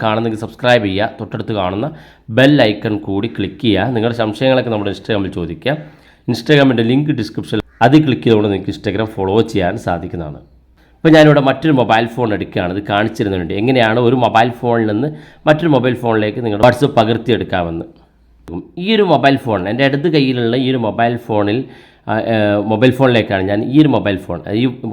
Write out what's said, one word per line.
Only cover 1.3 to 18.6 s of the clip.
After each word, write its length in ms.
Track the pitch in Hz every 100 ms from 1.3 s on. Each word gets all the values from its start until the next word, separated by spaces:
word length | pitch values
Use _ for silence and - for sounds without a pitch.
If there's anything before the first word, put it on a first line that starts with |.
| 113 110 107
കാണുന്ന 260 | 90 98 143 156 - _ -
ബെൽ 320 | 110 139 147
ഐക്കൺ 360 | 110 104 113 104
കൂടി 320 | 104 98 113 -
ക്ലിക്ക് 220 | 98 76
ചെയ്യുക. 220 | 117 92 117 120
നിങ്ങളുടെ 200 | 113 117
സംശയങ്ങളൊക്കെ 480 | 110 104 131 131 120
നമ്മുടെ 180 | 107 101
Instagram-ൽ 380 | 92 - 104 95 95
ചോദിക്കുക. 380 | 85 80 127 156 - - _ _ -
Instagram-ൻ്റെ 480 | 117 - 147 135 117 113
ലിങ്ക് 200 | 127 151 123
ഡിസ്ക്രിപ്ഷനിൽ 420 | 101 - - 107 - - 120
അത് 100 | 151 147
ക്ലിക്ക് 160 | 117
ചെയ്തുകൊണ്ട് 280 | 120 107 104
നിങ്ങൾക്ക് 200 | 95 98
Instagram 340 | 98 107 95 110 -
ഫോളോ 240 | 95 110 113
ചെയ്യാൻ 240 | 101 87 107 98
സാധിക്കുന്നതാണ്. 540 | 85 87 87 76 67 - _ _ _ _ _
ഇപ്പോൾ 160 | 160 156
ഞാനിവിടെ 240 | 151 147
മറ്റൊരു 320 | 135 127 160 131
മൊബൈൽ 260 | 110 113 117 123
ഫോൺ 180 | 117 98
എടുക്കുകയാണ്, 340 | - 107 90 98
ഇത് 60 | 101
കാണിച്ചു 280 | 101 110 -
തരുന്നതിന് 220 | 104 92
വേണ്ടി 120 | 85 95
എങ്ങനെയാണ് 380 | 120 131 110 117 120
ഒരു 80 | 127
മൊബൈൽ 260 | 113 113 123 120
ഫോണിൽ 260 | 120 117 107
നിന്ന് 180 | 104 151 151 - _ 156
മറ്റൊരു 260 | 151 165 135
മൊബൈൽ 200 | 127 113
ഫോണിലേക്ക് 400 | 117 110 107 117 120
നിങ്ങൾ 140 | 104 123
WhatsApp 280 | - 143 120
പകർത്തിയെടുക്കാമെന്ന്. 840 | 110 113 117 104 87 92 85 82 85 - _ _ _ _ - 85